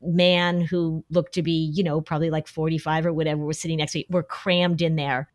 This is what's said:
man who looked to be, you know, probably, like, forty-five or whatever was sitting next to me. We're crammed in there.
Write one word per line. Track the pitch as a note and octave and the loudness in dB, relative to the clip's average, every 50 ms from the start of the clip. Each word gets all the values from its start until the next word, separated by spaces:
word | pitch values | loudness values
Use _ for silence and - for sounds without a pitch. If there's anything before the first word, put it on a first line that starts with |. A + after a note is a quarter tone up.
man | C3 - E3 F3 F3+ F3+ F3+ F3 F3 F3 F3 F3 | -4 0 2 4 6 6 4 4 2 2 2 0
who | E3+ D3+ F#3 F3 E3+ D#3+ D#3+ D#3 - - | 0 0 0 0 0 0 -2 -4 -6 -2
looked | D#3 F3 E3+ - - | 0 0 0 0 -4
to | F#3 | -2
be, | D3+ E3 E3 D#3+ D#3+ D#3 D3+ | 0 0 0 0 0 0 0
you | F#3+ F#3+ | 0 0
know, | D#3+ D3 D#3+ | 0 0 -2
probably, | D#3 - E3 D3+ E3 E3 | -2 -2 -2 0 0 0
like, | D#3 D#3 D#3 - | 0 -2 -4 -6
forty-five | - D#3+ D#3 D#3+ D#3+ D3+ - D#3 D#3 D#3+ D#3+ | -6 -4 -2 0 -2 -2 0 0 0 2 2
or | F3 | 0
whatever | D#3+ D#3 D#3 D#3 D3+ D3+ D3 | 0 0 0 0 0 -2 -2
was | D3+ D#3 - | -4 -4 -4
sitting | - E3 D#3+ | -4 -4 -2
next | D#3 D3 - | -2 -2 -2
to | - D#3 | -4 -6
me. | - - | -6 -2
We're | F3+ F3+ | -2 -2
crammed | E3 - - - - G3 F3+ F3+ F3+ F3 E3+ D#3 | -2 -4 -10 -6 0 0 2 4 4 2 2 2
in | E3+ D#3+ D#3+ | 0 0 0
there. | D3+ C#3+ C#3 B2+ B2+ D3 - | 0 0 0 -2 -2 -4 -6